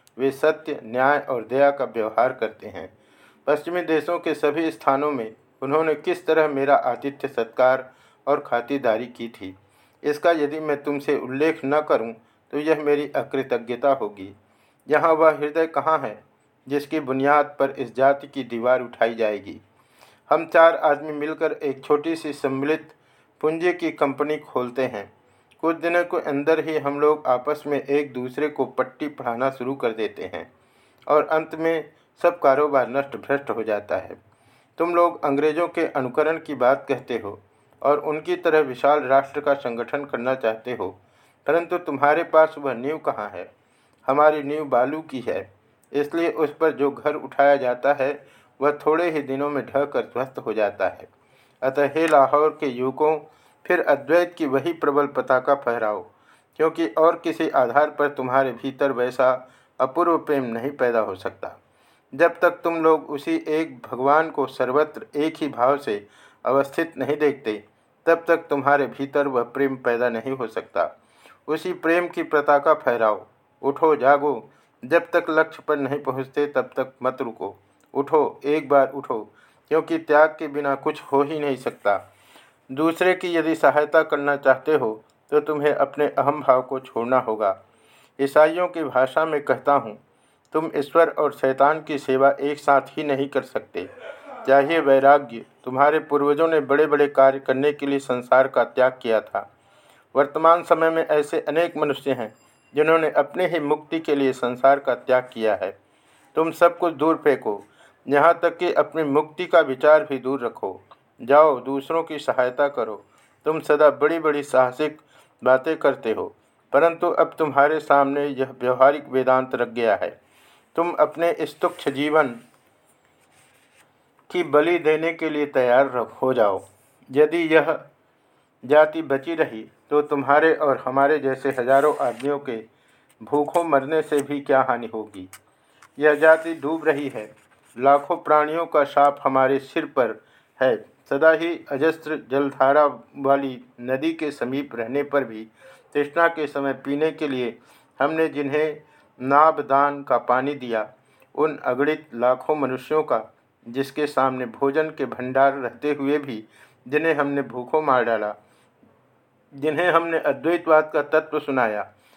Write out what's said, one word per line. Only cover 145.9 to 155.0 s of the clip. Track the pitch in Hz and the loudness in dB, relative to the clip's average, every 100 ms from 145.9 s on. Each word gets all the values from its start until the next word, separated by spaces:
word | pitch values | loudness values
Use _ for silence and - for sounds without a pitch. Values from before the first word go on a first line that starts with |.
तृष्णा | 143 143 143 170 | -4 -2 2 0
के | 165 147 | 0 -6
समय | 143 139 | -4 -4
पीने | 135 139 143 156 | -6 -6 -2 -2
के | 151 151 | -2 -4
लिए | 131 120 113 _ _ _ - | -4 -6 -8 _ _ _ -4
हमने | 143 160 160 | -2 0 -2
जिन्हें | 139 139 147 156 147 - _ _ - | -2 -4 -2 -2 -4 -16 _ _ -10
नाबदान | 127 143 156 156 123 135 143 143 | 2 4 4 4 0 2 2 0
का | 139 120 | -2 -2
पानी | - 123 135 | 2 0 0
दिया, | 143 123 110 107 _ _ _ _ | -6 -4 -4 -4 _ _ _ _
उन | - 156 143 | -4 -2 -2
अगणित | 135 127 147 156 - | -4 0 0 -2 -6
लाखों | 117 123 127 - 156 | -2 0 0 -2 -2
मनुष्यों | 131 131 - 156 | -2 -6 -4 -2
का, | 151 117 110 _ _ _ 117 | 0 -2 -4 _ _ _ -10
जिसके | 123 135 - 147 | -6 -6 -4 -4
सामने | 143 131 127 123 | 0 0 0 -8
भोजन | - 139 143 156 | -4 -2 0 -2
के | 151 | -4